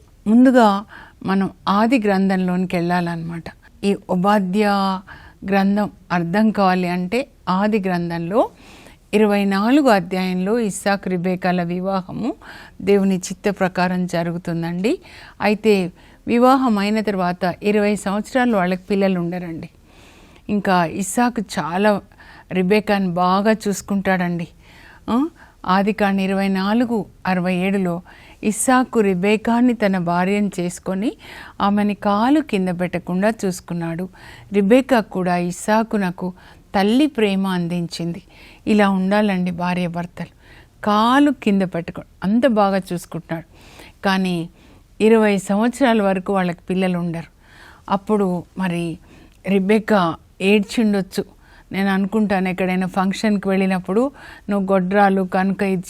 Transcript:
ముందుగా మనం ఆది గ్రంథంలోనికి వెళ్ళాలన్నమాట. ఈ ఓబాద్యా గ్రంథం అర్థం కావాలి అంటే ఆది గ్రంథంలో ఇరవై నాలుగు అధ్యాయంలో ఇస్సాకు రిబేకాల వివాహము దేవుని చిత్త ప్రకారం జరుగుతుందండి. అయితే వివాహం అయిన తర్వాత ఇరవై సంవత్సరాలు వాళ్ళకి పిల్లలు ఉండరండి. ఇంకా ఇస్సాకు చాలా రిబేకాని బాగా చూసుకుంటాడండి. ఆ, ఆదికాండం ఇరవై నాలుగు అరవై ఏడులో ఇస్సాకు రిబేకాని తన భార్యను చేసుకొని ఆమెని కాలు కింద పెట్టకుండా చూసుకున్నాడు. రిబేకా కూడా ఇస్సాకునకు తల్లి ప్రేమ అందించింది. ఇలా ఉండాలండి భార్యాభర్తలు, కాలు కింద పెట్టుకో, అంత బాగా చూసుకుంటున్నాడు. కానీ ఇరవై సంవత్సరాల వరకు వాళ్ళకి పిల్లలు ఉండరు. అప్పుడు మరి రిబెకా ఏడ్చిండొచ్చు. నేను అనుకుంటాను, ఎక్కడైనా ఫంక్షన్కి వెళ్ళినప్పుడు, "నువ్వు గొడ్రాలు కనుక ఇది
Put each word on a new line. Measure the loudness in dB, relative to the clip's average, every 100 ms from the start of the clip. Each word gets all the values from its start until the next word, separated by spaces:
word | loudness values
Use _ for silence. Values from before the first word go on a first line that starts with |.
| -18 -10 2
ముందుగా | 6 8 8 6 4 -4 -18 -20 -12 -4
మనం | -2 -2 -4 -2
ఆది | 0 2 2
గ్రంథంలోనికి | 2 2 2 0 0 -2 -2 -2
వెళ్ళాలన్నమాట. | 0 -2 -2 -6 -8 -10 -14 -20 -20 -6
ఈ | -2 -2 -2
ఓబాద్యా | 0 2 2 2 0 2 0 0 -4 -8 -20 -20 -14 -2
గ్రంథం | 0 2 0 -2 -6 -6
అర్థం | -4 0 2 2
కావాలి | 2 2 2 0
అంటే | -4 -4 -4 -6 _ -4
ఆది | 0 2 0
గ్రంథంలో | 0 -2 -2 -6 -2 0 0 -4 -20 -20 -20 -20 _
ఇరవై | 2 4 2 2
నాలుగు | 0 2 4 4
అధ్యాయంలో | 2 0 -4 -2 -2 -2 0
ఇస్సాకు | -2 -2 -2 -2 -2
రిబేకాల | -2 -2 -2 -2 -2
వివాహము | -2 -4 -2 -4 -6 -6 -6 -6 -14 -20 -20 -8
దేవుని | 2 2 4 0
చిత్త | -4 -6 -4 -2
ప్రకారం | -2 0 -2 0 -2
జరుగుతుందండి. | -2 -4 -6 -6 -6 -4 -2 -2 -2 -8 -20 -20 -4
అయితే | -2 2 2 2 0 -8 -20 -14 -2
వివాహం | 2 4 4 2 0
అయిన | 0 0
తర్వాత | -2 -2 -2 -2 -4 -2
ఇరవై | 0 2 2 0
సంవత్సరాలు | -2 -4 -2 0 2 2
వాళ్ళకి | 0 -2
పిల్లలు | -2 0 0 0
ఉండరండి. | -4 -6 -10 -12 -14 -18 -20 -20 -20 -20 -20 -18 -4
ఇంకా | -2 2 2 0
ఇస్సాకు | -2 -4 0 0 -2 -6 -6
చాలా | -4 0 2 0 -4 -20 -20 -20 -6
రిబేకాని | -2 2 0 2 0 0
బాగా | 0 2 2 2 0 -2
చూసుకుంటాడండి. | -6 -4 -2 0 0 0 -4 -8 -14 -20 -20 -20 -14 -2
ఆ, | 0 0 -6 -20 _ -2
ఆదికాండం | 0 0 0 0 0
ఇరవై | -2 -2 0
నాలుగు | -2 0 0 0 -2 -6 -8 -4
అరవై | -2 0 -2
ఏడులో | -2 0 -2 -4 -10 -20 -20 -6
ఇస్సాకు | -4 -2 2 2 2 2
రిబేకాని | 2 2 0 0 0 2 2
తన | 2 0 0
భార్యను | 0 0 0 0 -2 -2
చేసుకొని | -6 -6 -6 -4 -4 -6 -16 -20 -20 -4
ఆమెని | 0 2 0
కాలు | -2 0 0 2 2
కింద | 2 -2 -2
పెట్టకుండా | -2 -4 -4 -4 0 0 0 -4
చూసుకున్నాడు. | -6 -8 -6 -6 -8 -10 -14 -20 -20 -4
రిబేకా | 0 4 4 4 0
కూడా | 0 -4 -2 -2
ఇస్సాకునకు | -2 -4 0 0 0 -2 -4 -4 -10 -10 -20 -20 _ 0
తల్లి | 2 2 2
ప్రేమ | 2 0 0 0
అందించింది. | -2 -2 -4 -6 -6 -8 -8 -14 -20 -20 -10 0
ఇలా | 2 4
ఉండాలండి | 2 0 2 2 0 -2
భార్యాభర్తలు, | -4 -4 -2 -4 -6 -10 -12 -14 -14 -20 -20 -20 _
కాలు | 0 2 4 4 4
కింద | 2 0 0
పెట్టుకో, | 0 -4 -8 -12 -18 -8
అంత | -2 2 2
బాగా | 2 2 0 -4
చూసుకుంటున్నాడు. | -8 -8 -14 -10 -10 -10 -20 -20 -20 -20 -6
కానీ | -2 0 0 -2 -6 -12 -20 -20 _ 0
ఇరవై | 4 6 4 0
సంవత్సరాల | 0 0 0 2 2 2
వరకు | 2 0 -2
వాళ్ళకి | -2 -2 -4 -4
పిల్లలు | -2 0 -2
ఉండరు. | -4 -8 -12 _ -20 -20 -20 -20 -4
అప్పుడు | -4 0 0 0 -2 -8 -6
మరి | -4 -4 -6 -8 -16 -20 -20 _ -2
రిబెకా | 0 2 0 2 2 2 -2 _ _
ఏడ్చిండొచ్చు. | 2 2 0 -2 0 0 -2 -6 -8 -14 -20 -20 _
నేను | -2 0
అనుకుంటాను, | 0 0 0 0 0 -2
ఎక్కడైనా | -2 -2 -2 -2
ఫంక్షన్కి | -2 -2 0 0 0 0
వెళ్ళినప్పుడు, | 0 0 -2 -2 0 0 -4 -20 -16 -4
"నువ్వు | -2 2
గొడ్రాలు | 0 2 4 4 2
కనుక | 0 0 0 0
ఇది | -2 -2